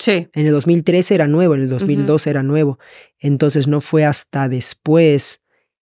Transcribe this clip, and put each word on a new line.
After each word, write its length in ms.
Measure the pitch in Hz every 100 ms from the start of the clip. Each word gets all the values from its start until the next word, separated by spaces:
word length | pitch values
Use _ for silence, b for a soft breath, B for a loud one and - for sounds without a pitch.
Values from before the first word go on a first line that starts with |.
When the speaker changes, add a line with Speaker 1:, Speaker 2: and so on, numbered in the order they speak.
Speaker 1:
Sí. 260 | - 185 170
Speaker 2:
En 140 | 151 151
el 60 |
dos 140 | 147 170
mil 160 | 170
trece 320 | - 175 175
era 140 | 185 147
nuevo, 260 | 156 180
en 60 | 139
el 60 | 131
Speaker 3:
Ujú. 80 | 127
Speaker 2:
dos 80 | 147
mil 180 | 143
dos 220 | 139 151 151
era 160 | 143
nuevo. 380 | 135 156 147 127 B B B _
Entonces 480 | 143 139 147 147 135
no 120 | 147
fue 240 | - 156
hasta 440 | 151 139 - 143 131
después 960 | 127 - - 151 160 160 139 - - _ _ _ _